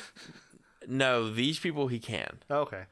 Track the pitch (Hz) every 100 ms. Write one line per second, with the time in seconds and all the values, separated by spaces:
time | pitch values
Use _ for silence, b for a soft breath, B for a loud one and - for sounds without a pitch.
0 | B B B B B B _ - - 135
1 | 131 123 110 110 139 156 180 147 135 117
2 | 120 95 - - - 143 143 95 92